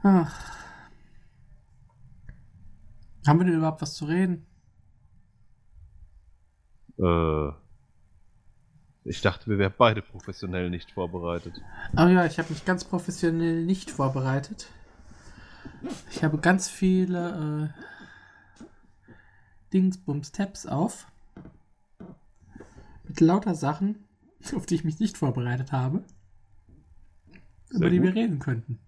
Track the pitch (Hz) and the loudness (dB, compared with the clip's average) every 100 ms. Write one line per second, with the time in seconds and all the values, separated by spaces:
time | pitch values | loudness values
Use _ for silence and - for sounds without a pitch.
0 | 202 190 160 - - - - - - - | 8 6 4 -4 -14 -16 -18 -20 -20 -20
1 | - - - _ - - _ - - _ | -20 -20 -20 _ -20 -20 _ -20 -20 _
2 | - - - - - - - - - - | -20 -20 -20 -20 -20 -20 -20 -20 -20 -20
3 | - - 147 156 180 165 160 156 151 - | -20 -2 4 6 6 4 2 -2 -8 -8
4 | 151 170 190 165 156 _ _ _ - _ | -2 2 2 0 -8 _ _ _ -20 _
5 | _ - _ _ - _ _ - - - | _ -20 _ _ -20 _ _ -20 -20 -20
6 | - - - - _ _ _ _ - - | -20 -20 -20 -20 _ _ _ _ -20 0
7 | 90 85 80 78 73 71 _ - _ _ | 4 4 2 0 -2 -6 _ -20 _ _
8 | _ - - _ - _ _ _ _ _ | _ -20 -20 _ -20 _ _ _ _ _
9 | - - - - - 101 98 - 117 107 | -10 -2 -2 -2 -2 2 0 6 4 4
10 | - 92 - - 95 90 90 87 - - | -6 -16 -14 -10 -6 -4 -4 -6 -10 -8
11 | 85 90 85 85 85 - - - - - | -6 -4 -4 -4 -6 -14 -16 -12 -4 4
12 | 170 180 165 165 160 151 - 180 - 180 | 6 6 4 -2 -6 -6 -2 -4 -2 -6
13 | - 185 170 165 165 165 170 190 - - | -6 -2 0 0 0 -2 0 -2 -4 -2
14 | 135 131 131 135 135 - - - - - | -2 0 -2 -2 -4 -14 -16 -20 -20 -20
15 | - - - - - - - - - - | -20 -20 -20 -20 -20 -20 -20 -14 -12 -12
16 | - - 160 151 170 185 - - 190 185 | -12 -4 -2 2 2 2 0 0 2 4
17 | 185 180 175 175 151 151 151 - - - | 2 -2 -4 -4 -4 -4 -6 -8 -20 -20
18 | - - - - _ - 277 - _ _ | -20 -20 -20 -20 _ -20 -20 -20 _ _
19 | - - - _ _ - _ 190 185 185 | -20 -20 -20 _ _ -20 _ 2 2 0
20 | - 143 139 - 196 - - 139 214 - | -6 -6 -6 -6 -6 -6 -4 -2 -2 -4
21 | - _ - - - - _ _ _ _ | -18 _ -20 -20 -20 -20 _ _ _ _
22 | - - - _ - - - - - - | -20 -20 -20 _ -20 -20 -20 -20 -20 -20
23 | - - 165 190 202 156 143 151 196 214 | -14 4 4 6 0 -2 -2 0 -2 -4
24 | - _ _ _ - 269 - 165 160 156 | -12 _ _ _ -8 -6 -2 -2 -2 -2
25 | 214 - 139 123 123 123 131 135 131 170 | -4 0 -2 0 -2 -4 -2 -2 0 -2
26 | - - _ - _ - _ - _ - | -6 -20 _ -20 _ -20 _ -20 _ -20
27 | - - _ - - - - 240 165 180 | -20 -20 _ -20 -20 -20 -8 0 2 4
28 | 285 285 240 147 139 117 117 120 | 4 2 0 -2 -2 -4 -6 -12